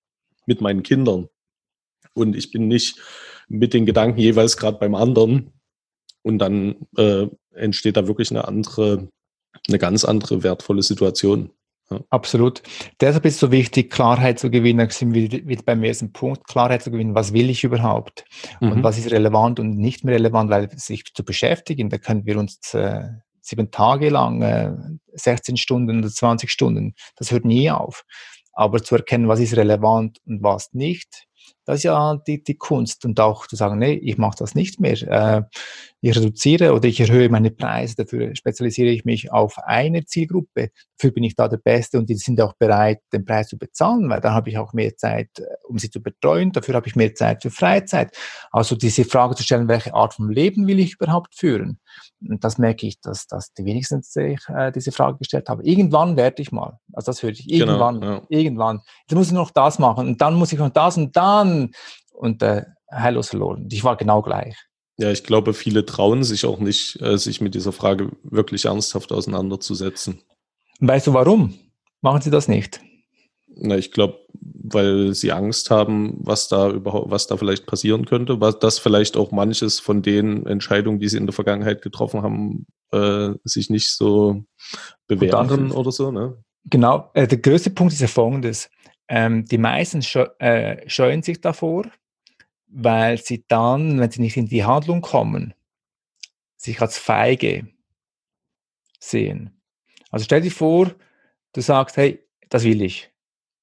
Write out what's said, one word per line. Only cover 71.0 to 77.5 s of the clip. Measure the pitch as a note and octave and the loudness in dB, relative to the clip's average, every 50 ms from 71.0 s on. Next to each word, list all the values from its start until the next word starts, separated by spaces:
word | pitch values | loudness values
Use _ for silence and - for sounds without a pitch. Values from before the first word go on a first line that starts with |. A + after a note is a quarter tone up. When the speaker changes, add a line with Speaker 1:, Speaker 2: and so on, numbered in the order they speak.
| - | 2
Speaker 2:
du, | D3 C3+ | 2 4
warum | B2+ B2+ D#3 G#3 A3+ D#3 G2 - - _ _ _ _ _ _ _ _ - | 4 4 6 6 4 4 2 -2 -8 _ _ _ _ _ _ _ _ 0
machen | C3 C3+ D3 | 0 2 2
sie | C#3 D3+ | 0 2
das | C#3+ D3 C#3+ - | 0 0 2 2
nicht? | G#2+ G2+ G2 - - - - _ _ _ _ _ _ _ _ _ _ _ _ _ | 0 0 -2 -4 -10 -18 -20 _ _ _ _ _ _ _ _ _ _ _ _ _
Speaker 1:
Na, | - - - G#2+ G2 F#2+ | -14 -8 -4 -2 -2 -2
ich | F#2+ - - | -2 -2 0
glaub, | - G#2 F#2+ - - _ _ - - | 0 0 0 0 -6 _ _ -20 -20
weil | - - - - - - - G#2+ G2+ G2 G2 G2 G2+ G2 G2 | -20 -20 -18 -16 -12 -4 0 2 2 2 2 2 0 0 0
sie | - - G2 - | -2 -2 -2 -2
Angst | F2 G2 G#2 A2+ - - - | -2 -2 -4 -4 -4 -2 2
haben, | A#2+ G#2+ G#2+ G#2+ G#2+ G#2 G#2+ G#2 - - | 2 2 2 2 0 -2 -2 -4 -6 -8
was | - - G#2+ G#2 - - | -4 -4 -2 -2 -2 -2
da | G2+ G2 G2 G2+ | 0 0 2 0
überhau-, | G2 G2 F#2+ G2+ G2+ G#2 - - | 0 -2 -6 -6 -4 -4 -4 -4
was | G2 G#2 - | -4 -4 -2
da | - G#2 | -4 -4
vielleicht | F#2+ G#2 G2+ | -4 -2 -2